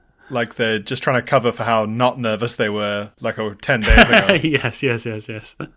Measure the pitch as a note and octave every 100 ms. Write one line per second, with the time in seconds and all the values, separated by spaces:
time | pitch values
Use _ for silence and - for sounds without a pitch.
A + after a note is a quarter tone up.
0 | _ _ - B2+ A#2 - A2+ A2 - C3
1 | - B2 - C3+ A#2 A2+ A2+ A2+ G#2+ A2+
2 | B2+ B2+ A#2 G#2+ A#2 - G#2+ G#2 G#2 G#2
3 | G#2 - A#2 A2 G#2+ G2 - B2 - A2+
4 | A#3 A3 - E3+ D#3 C#3 A#2+ - C3+ A#2
5 | A#2 G#2+ G#2+ A2 - - -